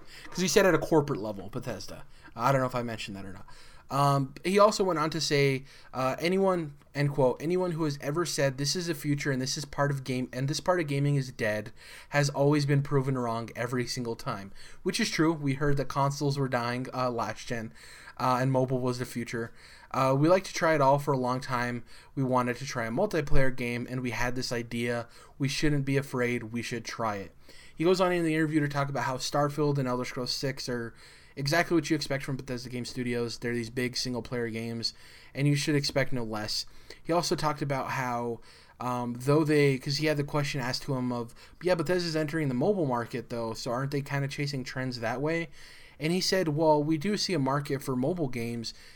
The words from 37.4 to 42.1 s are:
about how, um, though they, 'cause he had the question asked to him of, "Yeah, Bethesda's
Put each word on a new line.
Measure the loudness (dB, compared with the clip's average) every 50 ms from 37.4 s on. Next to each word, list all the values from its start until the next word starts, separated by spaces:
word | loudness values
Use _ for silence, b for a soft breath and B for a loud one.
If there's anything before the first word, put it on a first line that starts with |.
| 0 0 -2 -2
about | -2 -4 -2 -4 -4 -4
how, | -4 -4 -2 -2 -2 -2 -4 -4 -6 -8 B B B B B B B B
um, | -4 -4 -2 -2 -4 -4 -6
though | -2 2 4 4 4 4
they, | 4 4 6 6 4 4
'cause | 2 0 -2 -2
he | 0 0
had | 0 0
the | 0 -2
question | -2 0 -2 -2 -2 -2 -4
asked | -4 -4 -4 -4 -4
to | -4 -4
him | -2 -2 -2 -4
of, | -4 -6 -8 -12 B B B B B 0
"Yeah, | 0 2
Bethesda's | 2 2 2 0 0 0 0